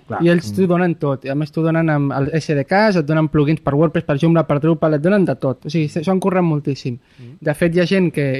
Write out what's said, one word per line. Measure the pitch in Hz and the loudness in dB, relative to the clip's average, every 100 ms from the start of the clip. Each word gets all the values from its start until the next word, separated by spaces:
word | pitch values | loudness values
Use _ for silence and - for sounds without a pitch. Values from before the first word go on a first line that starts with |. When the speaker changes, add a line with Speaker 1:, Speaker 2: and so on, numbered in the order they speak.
| - | -8
Speaker 1:
Clar. | 113 170 | 0 2
Speaker 2:
I | |
ells | 175 107 | 2 0
Speaker 1:
Mm. | 101 | 0
Speaker 2:
t'ho | 185 | 2
donen | 185 180 160 | 2 0 0
tot. | 143 131 131 | -2 -4 -4
I | |
a | 143 | -4
més | 151 | -4
t'ho | 165 | -2
donen | 160 165 160 | 0 2 2
amb | 147 139 | 0 0
els | 131 139 | -2 -2
S | 160 - 143 | -2 -2 -2
D | 135 | 0
Ks, | 190 220 180 | 2 2 2
et | 147 | 0
donen | 160 156 | 0 2
plugins | 151 143 156 | 2 2 0
per | 143 143 | 0 0
WordPress, | 165 170 | 2 0
per | 160 143 | -2 0
Joomla, | 165 165 156 | 2 2 2
per | 143 | 0
Drupal, | 156 160 160 147 | 0 0 0 0
et | |
donen | 170 208 165 | 2 2 0
de | 131 | 0
tot. | 135 120 | -4 -4
O | 147 | -4
sigui, | 160 151 | -4 -2
se-, | 175 | -4
s'ho | 170 | -2
han | 185 | 0
currat | 196 185 | 0 0
moltíssim. | 170 147 147 135 135 120 _ - | 0 -2 -4 -6 -6 -10 _ -20
Speaker 1:
Mm. | 120 156 | -20 -8
Speaker 2:
De | 151 | -6
fet, | 147 175 175 | -2 0 0
hi | |
ha | 170 | 0
gent | 190 170 | 0 0
que, | 156 139 | 0 -2